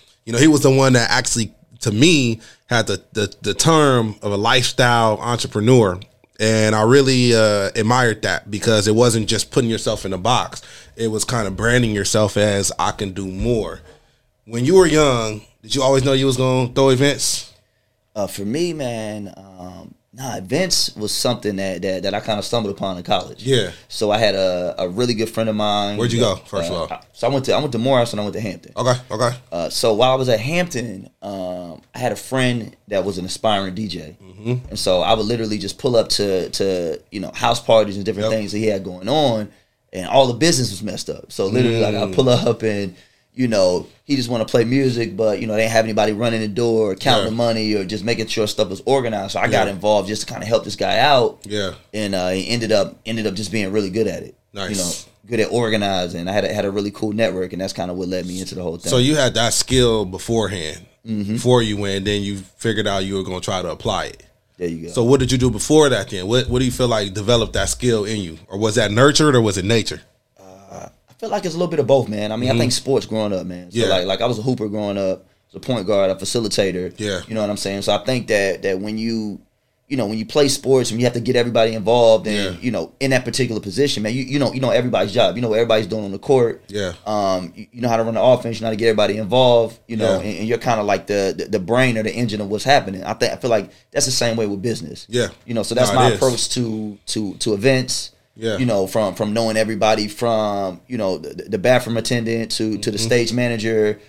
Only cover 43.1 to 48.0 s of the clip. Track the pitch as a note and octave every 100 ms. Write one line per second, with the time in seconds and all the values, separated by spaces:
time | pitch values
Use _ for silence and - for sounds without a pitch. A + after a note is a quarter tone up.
43.1 | _ _ - B2 G#2+ F#2 F2 - _ -
44.1 | C3+ A#2 A#2+ A2 B2 A#2 C3+ C3+ A#2 A2
45.1 | F#2+ A2 G2 A2+ G#2+ A2 A2+ A2 G#2+ G#2+
46.1 | G#2 A#2 A2+ A2 G2+ A#2+ A2 G#2 F#2+ C#3
47.1 | A#2 A2 A2+ A#2+ A2+ G#2+ G#2 F#2 G#2+